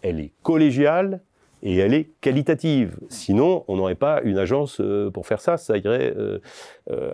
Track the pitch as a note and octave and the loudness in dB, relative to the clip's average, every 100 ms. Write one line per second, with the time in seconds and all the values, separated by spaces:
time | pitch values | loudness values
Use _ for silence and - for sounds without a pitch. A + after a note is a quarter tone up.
0 | F#2+ D#2+ D2+ _ - D#3+ D3+ B2+ D3 E3+ | -6 -6 -8 _ 0 4 4 4 2 2
1 | G3 F#3 _ _ _ _ G2+ F#2 G2 D3 | 0 -4 _ _ _ _ -2 2 4 2
2 | D3+ _ C#3 C3+ C#3+ D#3 E3 C#3 G2 - | 0 _ 0 0 0 0 2 0 0 -4
3 | - - - G2+ D#3+ F3+ - F#2+ F#2+ F2+ | -16 -12 0 2 4 2 -2 -2 -2 0
4 | C#3+ D3+ A#2 F#2+ F#2+ C#3 C#3+ - G2+ G2+ | 0 0 0 0 0 0 -2 -4 -4 -2
5 | G2+ F#2 - G#2+ - E3+ - G#2 G2+ B2 | -4 -6 -6 -2 -2 -2 0 -2 0 0
6 | B2 G2+ G#2 G2 - - - - - B1 | -2 -2 -6 -8 -12 -20 -20 -20 -10 -8
7 | C2 | -6